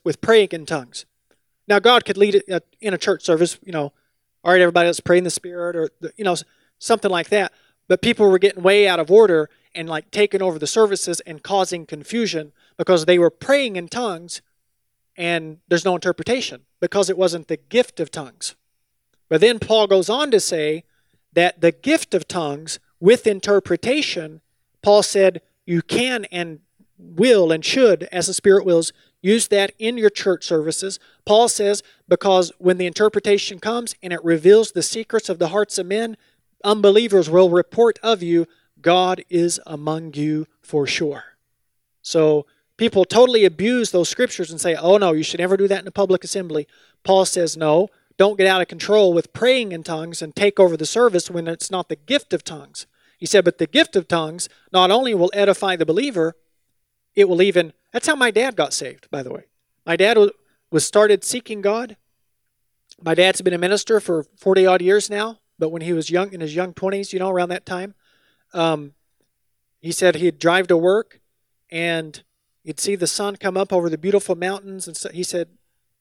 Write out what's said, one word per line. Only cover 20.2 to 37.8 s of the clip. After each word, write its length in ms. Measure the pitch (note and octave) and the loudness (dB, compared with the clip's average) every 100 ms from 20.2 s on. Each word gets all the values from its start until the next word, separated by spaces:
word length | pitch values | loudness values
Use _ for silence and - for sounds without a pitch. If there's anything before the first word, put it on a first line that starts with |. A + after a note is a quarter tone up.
| D4 | 2
to 80 | G#3+ | 0
say 460 | - E3 D3+ D#3 - _ _ _ _ | 0 -4 -4 -6 -10 _ _ _ _
that 280 | - F3 - | 0 0 2
the 120 | E3+ | 0
gift 400 | - C4+ D#4 - | 0 -2 -2 -2
of 140 | F#3 - | -6 -4
tongues 520 | F3+ D3+ C#3+ D#3+ - _ _ | -6 -6 -8 -12 -16 _ _
with 280 | E3+ A#3+ A3+ | 4 4 2
interpretation, 1120 | G3 G3+ G3+ - F3 G#3+ D4 C4+ F3+ D#3 D#3+ _ _ _ _ | -2 0 0 2 -4 -2 -2 -2 -8 -10 -16 _ _ _ _
Paul 220 | G3+ G#3 | 4 4
said, 380 | G3+ G3+ F#3+ F3 - _ - | 4 2 2 2 -14 _ -4
you 160 | E3+ | -4
can 440 | - - B3+ B3 G3 | -2 -2 -2 -4 -6
and 300 | F3+ E3+ D#3 _ _ _ _ | -10 -10 -12 _ _ _ _
will 540 | F3 E3+ B3+ G#3+ E3 | -14 0 4 6 4
and 120 | D#3+ | 0
should, 400 | - C4+ A#3+ E3 E3+ | -2 2 4 4 -2
as 160 | F3+ F3 | -6 -6
the 60 | |
Spirit 320 | F#3+ G#3 F#3+ F#3+ | 0 4 4 4
wills, 260 | E3+ D#3+ - _ _ | 0 0 -10 _ _
use 280 | F#3 A3+ - | 0 0 2
that 240 | G3+ G3 - | 0 0 -4
in 200 | A3 A#3+ | -6 0
your 120 | G#3+ | 0
church 360 | - G3 F3+ - | 0 -2 -2 -2
services. 540 | D#3+ D#3 D3+ F#3+ F#3+ _ _ - | -2 -2 -6 -8 -12 _ _ 2
Paul 240 | G#3 A#3 | 4 4
says, 340 | - G3+ G3+ - _ _ | 0 -2 -2 -6 _ _
because 460 | F3 G3+ F#3 E3+ - | 0 2 2 0 -2
when 200 | F3+ F3+ | -2 0
the 100 | F3+ | -4
interpretation 720 | E3+ G#3+ G3+ G#3 G3+ - F#3 | 0 0 0 0 -2 -2 -8
comes 360 | G#3+ A#3 A#3 - | -6 -6 -8 -12
and 120 | F#3 | -10
it 100 | E3+ | -6
reveals 480 | E3 E3 E3+ G#3+ G#3+ | -2 2 6 6 4
the 100 | F3 | -4
secrets 460 | D3+ A3+ A3 A3 - | -6 -8 -4 -6 -4
of 100 | F3 | -4
the 120 | E3 | -2
hearts 280 | G3+ G3+ - | -2 -4 -6
of 80 | F3+ | -6
men, 300 | G#3 A3+ G#3+ _ _ _ _ | -6 -6 -10 _ _ _ _
unbelievers 640 | G3+ G#3+ G3+ G#3 A#3 G3 D#3 | -2 2 4 4 2 2 4
will 200 | F3 F#3 | 4 4
report 500 | F3 E3+ - | 2 0 2